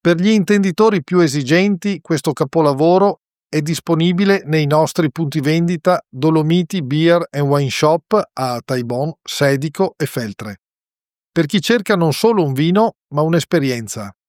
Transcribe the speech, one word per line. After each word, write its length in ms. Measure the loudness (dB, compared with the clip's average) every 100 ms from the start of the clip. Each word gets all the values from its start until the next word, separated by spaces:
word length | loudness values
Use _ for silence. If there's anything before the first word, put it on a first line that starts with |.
Per 160 | 2 2
gli 120 | 2
intenditori 720 | 2 2 2 2 2 2 2
più 180 | 0 2
esigenti, 800 | 2 0 0 2 2 0 -4 -6
questo 320 | -4 -2 -2
capolavoro 880 | -2 -2 2 2 2 2 4 2 -2 _ _ _
è 140 | -4
disponibile 800 | -2 -6 -2 0 2 2 2 0
nei 220 | 0 -2 2
nostri 440 | 2 0 0 -2
punti 300 | -2 -4 -2
vendita 640 | 0 0 0 -2 0 -2 -4
Dolomiti 760 | -4 0 0 2 0 0 -6
Beer 440 | -4 0 2 2 0
and 180 | -4 0
Wine 220 | 0 0
Shop 600 | 0 0 0 _ -2 -2
a 280 | -6 -6 -6
Taibon, 520 | -4 -6 -4 -4 -4 -8
Sedico 720 | -12 -2 0 0 -4 -2 -4 _
e 100 | -6
Feltre. 520 | -6 -8 -10 -14 -14 _ _ _ _ _ _ _
Per 120 | -4 -2
chi 140 | -2
cerca 360 | 0 -2 0 0
non 160 | 0
solo 320 | 2 2 2
un 80 | 0
vino, 440 | 0 0 2 0 -2 _
ma 140 | -2
un'esperienza. 920 | 0 0 0 -2 0 -4 -8 -12 -14 -18